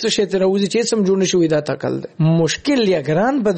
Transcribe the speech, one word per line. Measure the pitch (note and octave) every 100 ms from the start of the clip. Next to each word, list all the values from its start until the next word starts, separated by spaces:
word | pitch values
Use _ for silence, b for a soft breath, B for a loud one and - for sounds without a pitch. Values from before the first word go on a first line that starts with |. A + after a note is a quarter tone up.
څه | A3 G#3
شی | G3
ته | F#3+
راوځي | F#3+ G3 G3
چې | A3
هېڅ | A#3
هم | A3+ F#3+
جوړ | F#3+
نه | F3+
شوي، | F3+ E3
دا | D#3 D3
تکل | C3+ B2+ C3
دی. | - - D#3 E3
مشکل | D#3+ - - C#4 G#3+
یا | F3 C#3
ګران | D#3 A3 C#4+
په | G#3+